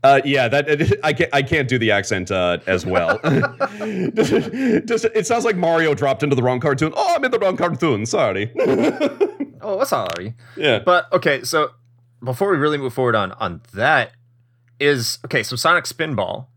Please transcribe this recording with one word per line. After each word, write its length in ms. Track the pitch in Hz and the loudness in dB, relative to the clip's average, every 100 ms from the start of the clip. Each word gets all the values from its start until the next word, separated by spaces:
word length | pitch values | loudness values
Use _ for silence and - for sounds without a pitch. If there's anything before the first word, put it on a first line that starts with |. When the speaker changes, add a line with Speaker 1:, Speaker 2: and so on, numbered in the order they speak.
Speaker 1:
Uh, 180 | 139 139 | 6 4
yeah, 240 | 135 139 123 | 4 0 2
that, 200 | 139 147 | 0 0
it, 300 | 147 147 202 | 0 2 0
I 80 | 156 | 0
can't, 180 | 147 165 | 0 0
I 100 | 143 | 0
can't 260 | 139 160 135 | 0 0 0
do 100 | 127 | 0
the 140 | 110 | 2
accent, 400 | 101 95 98 90 | 0 0 -4 -2
uh, 260 | 95 90 87 - | -2 0 -2 0
as 180 | 92 | -2
well. 360 | 92 92 85 - | 0 0 0 0
<laughs> 920 | - - - - - 208 214 196 185 | 0 0 0 -2 -6 -4 -8 -4 -4
Just, 720 | - 156 233 - 240 262 220 220 | 0 0 0 -2 -4 0 0 0
just, 180 | 226 | -2
it 200 | 226 220 | 0 -2
sounds 200 | 175 240 | 0 0
like 100 | 233 | 0
Mario 400 | 196 170 165 160 | 0 2 2 2
dropped 300 | 143 143 135 | 2 0 0
into 100 | 147 | 2
the 80 | 139 | 2
wrong 160 | 123 127 | 2 2
cartoon. 340 | 147 135 160 - | 0 0 0 0
"Oh, 180 | 381 339 | 2 2
I'm 80 | |
in 60 | 269 | 2
the 80 | 247 | 0
wrong 180 | 196 185 | 0 0
cartoon. 480 | 175 143 165 113 | -2 0 0 0
Sorry." 480 | 110 208 131 95 110 - | -2 0 0 0 -4 -2
<laughs> 1040 | 508 - 254 - - - 392 - 285 - | 0 2 2 0 -4 0 -2 -2 -12 -10
Speaker 2:
Oh, 200 | 202 196 | -6 -4
sorry. 500 | 269 135 104 85 95 117 - - | 0 0 -2 -6 -10 -12 -18 -4
Speaker 1:
Yeah. 240 | 151 110 | 0 2
Speaker 2:
But, 260 | 98 180 - | 4 2 2
okay, 320 | 180 170 139 | 0 2 0
so 260 | 117 160 151 _ _ _ _ _ | 0 0 -2 _ _ _ _ _
before 260 | - 123 202 | -8 -4 0
we 60 | 170 | 2
really 220 | 151 147 | 0 0
move 140 | 135 | -4
forward 220 | 127 123 | -2 0
on, 160 | 113 95 | 2 0
on 280 | - 107 85 - | -4 -8 -8 -12
that 360 | 95 123 151 113 _ _ _ _ _ _ _ | -2 2 2 0 _ _ _ _ _ _ _
is, 380 | 143 139 113 - | 0 0 -2 -8
okay, 200 | - 139 | -4 -4
so 100 | 107 | -2
Sonic 300 | 123 165 175 | -2 2 2
Spinball 640 | - - 160 120 92 107 131 | 0 -8 -6 -2 -4 -6 -12